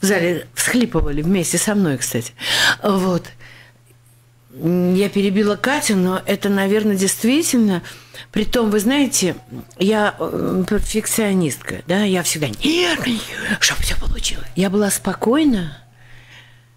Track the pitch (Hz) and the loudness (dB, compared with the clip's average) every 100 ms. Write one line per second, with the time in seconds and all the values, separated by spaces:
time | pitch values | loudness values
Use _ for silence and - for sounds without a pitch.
0 | 196 202 170 165 - - - 247 233 170 | 0 2 0 -2 -6 -6 0 2 2 2
1 | 151 143 160 196 165 175 - 208 180 131 | 0 0 0 0 0 -2 0 2 2 0
2 | - 123 117 - - - - - 208 196 | -4 -4 -6 -8 -4 0 2 2 0 0
3 | 185 175 - - - - - _ _ _ | 2 -2 -4 -18 -20 -20 -20 _ _ _
4 | _ _ _ _ _ 127 160 180 180 185 | _ _ _ _ _ -6 -2 2 2 2
5 | 202 202 202 196 208 202 - 294 - 202 | 2 2 2 2 2 0 0 0 2 2
6 | 185 185 - 196 208 196 196 208 214 196 | 2 0 -2 -2 0 0 2 2 2 2
7 | 190 - 220 277 339 254 214 180 - - | 0 0 2 2 2 2 2 2 -4 -18
8 | - - - - 214 247 226 208 202 277 | -20 -20 -8 -4 0 0 2 2 2 2
9 | 269 - 180 - - 127 - - 196 214 | 2 2 0 -2 -10 -16 -12 -2 2 2
10 | 208 - 165 175 196 185 180 208 - 220 | 2 -2 -4 -2 -2 0 0 0 0 -2
11 | 214 - 214 190 165 120 - - - 185 | -2 0 2 2 0 -2 -8 -10 -2 0
12 | 208 185 160 160 143 107 269 339 349 320 | 2 0 0 -2 -4 -2 0 2 0 0
13 | - 226 - - - - - - - - | -2 -4 -4 -8 -4 0 0 0 -2 0
14 | - - - - - - 196 196 202 - | 0 -2 -2 -4 -6 -2 0 2 0 -2
15 | - 180 - 269 311 202 170 143 - - | -4 -2 0 2 2 2 -2 -10 -20 -20
16 | - - - - - - _ | -20 -20 -20 -20 -20 -20 _